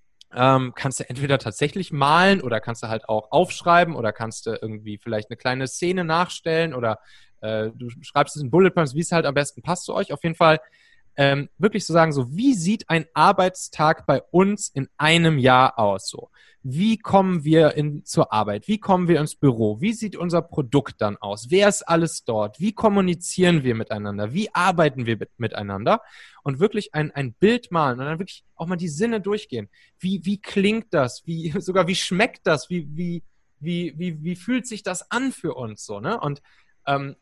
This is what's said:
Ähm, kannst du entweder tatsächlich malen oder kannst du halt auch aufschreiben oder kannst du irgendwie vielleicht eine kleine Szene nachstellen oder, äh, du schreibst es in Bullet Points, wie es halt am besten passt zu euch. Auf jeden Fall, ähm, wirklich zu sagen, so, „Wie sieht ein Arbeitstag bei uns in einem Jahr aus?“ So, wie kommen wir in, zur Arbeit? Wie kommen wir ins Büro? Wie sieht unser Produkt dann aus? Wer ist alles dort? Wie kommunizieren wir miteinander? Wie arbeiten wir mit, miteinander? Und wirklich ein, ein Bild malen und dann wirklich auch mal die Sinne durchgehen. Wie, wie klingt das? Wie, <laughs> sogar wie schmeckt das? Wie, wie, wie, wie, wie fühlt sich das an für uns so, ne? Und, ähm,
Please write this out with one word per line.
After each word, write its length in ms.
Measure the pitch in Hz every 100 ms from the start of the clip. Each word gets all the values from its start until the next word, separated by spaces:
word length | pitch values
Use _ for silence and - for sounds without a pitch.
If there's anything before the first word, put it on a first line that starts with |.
| _ _ _
Ähm, 380 | 123 131 131 127
kannst 260 | - 135 -
du 80 | -
entweder 300 | 123 135 135
tatsächlich 540 | 113 - 147 196 -
malen 480 | 143 139 165 196 196
oder 200 | 123 110
kannst 220 | - 113
du 60 | 113
halt 200 | 110 -
auch 220 | 107 -
aufschreiben 640 | 147 180 - 175 170 175
oder 180 | 123 110
kannst 340 | - 110 - 117
du 120 | 107
irgendwie 380 | 110 107 107 104
vielleicht 320 | 117 107 -
eine 60 | 117
kleine 320 | 127 127 131
Szene 360 | - 175 185
nachstellen 720 | 160 165 175 - 165 160 165
oder, 240 | 127 113 107 - - _ _
äh, 300 | 110 110 110
du 160 | 120 120 120
schreibst 340 | - 143 147 151
es 60 |
in 80 | 131
Bullet 200 | 165 185
Points, 240 | 175 143
wie 60 | 143
es 120 | 170
halt 140 | 170 143
am 80 |
besten 280 | 143 143 -
passt 220 | 160 180
zu 100 | -
euch. 180 | - 202
Auf 120 | 143
jeden 100 | 165
Fall, 260 | - 165 156 - _ _ _ _ -
ähm, 320 | 139 139 135 -
wirklich 280 | 208 208 -
zu 60 |
sagen, 200 | 165 160
so, 240 | 143 123 170
„Wie 180 | 277
sieht 360 | 208 165 226 -
ein 160 | 160 -
Arbeitstag 920 | 151 175 196 185 - - - 156 165 -
bei 140 | 131 -
uns 380 | 175 196 208 -
in 200 | 139 135 -
einem 400 | 156 170 165 147
Jahr 400 | 127 127 131 -
aus?“ 300 | 101 95 -
So, 220 | - - _ _ _
wie 360 | 131 147 220 220
kommen 460 | - 196 190 175
wir 300 | 147 160 147
in, 300 | 151 147 147
zur 280 | - - -
Arbeit? 340 | 107 104 104 -
Wie 100 | 214
kommen 300 | - 180 175
wir 120 | 151
ins 160 | 151 -
Büro? 440 | 143 113 107 107
Wie 120 | 208
sieht 240 | 220 214 -
unser 260 | 175 170
Produkt 580 | 165 - 120 139 - -
dann 160 | 104 101
aus? 300 | 101 104 120
Wer 200 | 185 202
ist 200 | 196 -
alles 360 | 165 165 -
dort? 340 | - 110 104 -
Wie 120 | 208
kommunizieren 880 | - 220 202 185 175 - - 175 165
wir 140 | 127 113
miteinander? 580 | - 107 104 101 107
Wie 180 | 165 220
arbeiten 540 | 175 185 175 151 127 117
wir 100 | 107
mit, 140 | - -
miteinander? 640 | 113 - 101 98 135 226 - - - -
Und 160 | 143 131
wirklich 340 | 208 214 -
ein, 200 | 151 151
ein 220 | 143 131
Bild 360 | - 202 240 -
malen 300 | 170 139 123
und 60 | 143
dann 120 | 160
wirklich 260 | 190 - _ -
auch 100 | 165
mal 100 | 175
die 120 | 175
Sinne 320 | 143 233 220
durchgehen. 500 | 196 208 - 117 101 _ _ _
Wie, 260 | 185 190
wie 160 | 185 202
klingt 520 | - 202 202 220 -
das? 300 | 156 127 -
Wie, 300 | 170 165 160
<laughs> 40 | 190
sogar 260 | - 185 175
wie 80 |
schmeckt 520 | 185 - 185 233 - 190
das? 220 | 151 -
Wie, 200 | 175 147
wie, 280 | 151 175 170 - _ _ _
wie, 360 | 156 175 170 151
wie, 260 | 180 156
wie 140 | 165 175
fühlt 300 | - 254 240
sich 160 | 214
das 280 | - - -
an 220 | 233 269
für 220 | - 160
uns 320 | 127 113 107 -
so, 140 | 101
ne? 200 | 147 226
Und, 220 | 147 143 _ _ _ _ -
ähm, 280 | 139 139 -